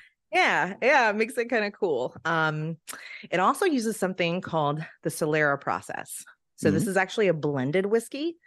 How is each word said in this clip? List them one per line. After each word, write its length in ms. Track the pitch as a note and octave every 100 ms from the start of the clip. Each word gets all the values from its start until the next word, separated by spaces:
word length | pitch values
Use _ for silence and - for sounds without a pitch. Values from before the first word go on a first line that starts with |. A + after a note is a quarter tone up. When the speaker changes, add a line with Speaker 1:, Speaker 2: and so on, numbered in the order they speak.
| - _ _
Speaker 1:
yeah, 440 | E4+ D#4 E3 F3 G3
yeah, 280 | A#3 D4 A3
it 60 | G#3
makes 220 | A3 B3+
it 120 | A#3
kinda 220 | A#3+ G#3
cool. 440 | - F#3+ C3 B2+ - D#3+
Um, 520 | E3 D#3 D3+ D#3 E3 - - - - F#3+
it 80 | E3+
also 260 | G3 C#4+ G4
uses 320 | C#4 A3 -
something 440 | F#3 F#3 E3+ F3+
called 440 | - D#3+ D3 D3+ D#3+ -
the 80 | D#3+
Solera 500 | - D#3 D#3 D3 C#3
process. 640 | - F#2 - - - - - - _ -
So 120 | D#3+
this 120 | D#3
Speaker 2:
Mm-hmm. 60 | G#3+
Speaker 1:
is 60 | F#3
actually 300 | F#3 - G3
a 60 |
blended 540 | D#3+ D3 C#3 B2+ F3+ G3
whiskey, 500 | A3+ A#3 C#4 D#4+ E4+